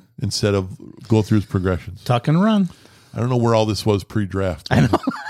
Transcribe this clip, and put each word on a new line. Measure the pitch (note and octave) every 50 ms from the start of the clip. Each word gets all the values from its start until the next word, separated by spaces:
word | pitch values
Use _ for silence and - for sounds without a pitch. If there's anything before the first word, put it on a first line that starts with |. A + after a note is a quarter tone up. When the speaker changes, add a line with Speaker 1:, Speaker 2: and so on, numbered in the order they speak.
| - _ _ -
Speaker 1:
instead | - G#2 - - - G#2 G2
of | G2 F#2+ F#2 - - - - - - - -
go | A2+ A2
through | G2+ - A2 G#2+
his | G2+
progressions. | - - G2 F2+ F#2+ F2+ D#2 - - F2+ - -
Speaker 2:
Tuck | - B2 A#2+ - D3
and | D3+ E3+
run. | G3 A3 A3 G3+ F#3+ F3 - - - - _ _ _ _ -
Speaker 1:
I | A2
don't | A2+ B2+
know | B2+ A#2+
where | A#2 A#2 A2+
all | A2 A2
this | A2 G#2 - -
was | A2 G#2 G2+ -
pre-draft. | - - A2+ G#2 F2+ - G2 F#2+ F#2 E2 - - -
Speaker 2:
I | B2+ -
know. | - F2 - - - - - - - -